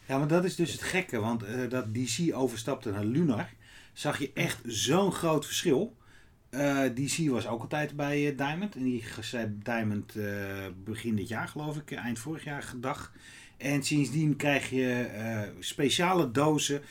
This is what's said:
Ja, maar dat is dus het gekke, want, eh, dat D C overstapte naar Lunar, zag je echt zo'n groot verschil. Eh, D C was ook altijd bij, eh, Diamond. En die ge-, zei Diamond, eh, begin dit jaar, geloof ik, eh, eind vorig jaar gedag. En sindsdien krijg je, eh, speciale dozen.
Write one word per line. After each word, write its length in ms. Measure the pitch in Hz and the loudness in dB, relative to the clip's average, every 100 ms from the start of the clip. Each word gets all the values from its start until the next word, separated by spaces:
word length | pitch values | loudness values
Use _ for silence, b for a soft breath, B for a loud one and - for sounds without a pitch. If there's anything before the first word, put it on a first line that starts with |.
| - | -2
Ja, 120 | 135 | 2
maar 100 | 147 | 4
dat 160 | 170 | 4
is 120 | 180 - | 4 0
dus 160 | 165 | -2
het 100 | - | -2
gekke, 380 | - 190 180 120 | -2 0 0 0
want, 220 | 107 117 | 0 -2
eh, 260 | 104 123 123 | -2 -4 -2
dat 260 | 127 110 | -2 -2
D 40 | 110 127 - | -2 -2 0
C 180 | 170 | 2
overstapte 560 | 117 131 113 127 135 113 | 2 0 0 -4 -4 -4
naar 140 | 101 | -2
Lunar, 440 | 104 131 170 113 175 - B B B | 0 2 4 2 -2 -10 B B B
zag 260 | - 147 139 | -6 -4 -2
je 120 | 143 | -4
echt 260 | - 170 - | -2 -2 -2
zo'n 480 | 120 107 104 170 196 | -6 -2 2 4 4
groot 340 | 175 165 151 - | 2 2 2 0
verschil. 500 | - 180 135 226 - b b b b _ | 0 4 4 2 -6 b b b b _
Eh, 360 | 135 143 135 | 0 2 4
D 300 | 131 117 139 | 2 0 -2
C 140 | 160 156 | 0 2
was 180 | 117 107 | 2 0
ook 140 | 117 | -4
altijd 360 | 113 151 147 147 | -4 -2 -2 -2
bij, 320 | 143 147 147 | 0 2 2
eh, 80 | 131 | 0
Diamond. 380 | 139 160 202 | -2 -2 -4
En 80 | 135 | -2
die 200 | 127 123 | -2 -2
ge-, 200 | 113 - | -4 -8
zei 360 | 110 120 107 104 | -6 -4 -4 -4
Diamond, 540 | 113 117 110 104 95 107 | -2 0 0 -2 -4 -6
eh, 100 | 104 101 98 98 95 90 | -4 -4 -6 -6 -8 -10
begin 300 | 101 110 117 | -10 -6 -2
dit 140 | 107 95 | -2 -2
jaar, 200 | 110 170 | -4 -6
geloof 280 | 147 151 151 | -6 -6 -6
ik, 140 | 147 | -8
eh, 80 | 139 | -8
eind 200 | 110 117 | -6 -6
vorig 260 | 147 156 | -6 -8
jaar 180 | 156 143 | -6 -8
gedag. 500 | 123 123 131 147 - B B B B B | -8 -6 -4 -6 -8 B B B B B
En 260 | 139 143 | 0 0
sindsdien 540 | 143 151 131 147 156 127 | 2 2 2 2 2 4
krijg 340 | 147 139 - | 4 2 2
je, 220 | 131 127 123 | 2 2 2
eh, 380 | 120 101 113 110 101 90 | 0 -4 -4 -2 -4 -6
speciale 720 | 87 - 156 - 180 185 135 | -8 2 4 4 4 4 4
dozen. 520 | 120 151 151 - 143 B | 4 4 4 2 -2 B